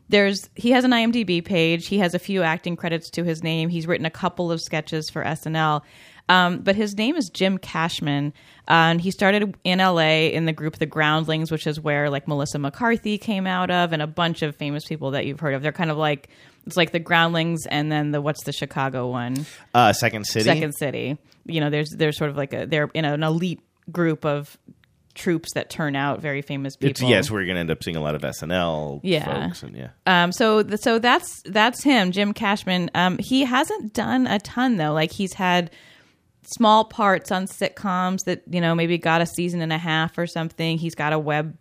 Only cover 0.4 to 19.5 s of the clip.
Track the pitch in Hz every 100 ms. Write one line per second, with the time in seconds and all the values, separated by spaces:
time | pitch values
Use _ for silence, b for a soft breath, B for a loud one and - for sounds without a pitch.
0.4 | - - 240 254 254 233 226 240 185 175
1.4 | 170 180 165 170 - 196 175 175 - 190
2.4 | 165 165 175 170 175 165 - - 170 160
3.4 | 165 160 165 170 165 175 160 - 180 -
4.4 | 170 165 - 156 156 160 156 160 135 156
5.4 | 156 160 156 147 B B B B - 233
6.4 | 269 - - 196 208 202 226 339 214 -
7.4 | 190 185 - 160 165 - 151 143 147 b
8.4 | b b - 165 165 170 185 - 196 208
9.4 | 202 - 185 185 190 170 156 156 160 165
10.4 | 160 151 156 - 151 156 151 156 160 156
11.4 | 160 160 160 156 151 143 147 139 156 143
12.4 | 143 147 143 - 233 233 214 208 - 196
13.4 | 190 185 180 180 175 160 151 156 170 160
14.4 | 151 - 147 147 - 156 135 135 139 143
15.4 | 156 135 151 - 160 151 156 143 - b
16.4 | b b - 180 160 170 160 170 165 165
17.4 | 165 165 - 147 151 151 147 147 147 147
18.4 | 143 - 143 147 135 127 123 123 120 131
19.4 | 151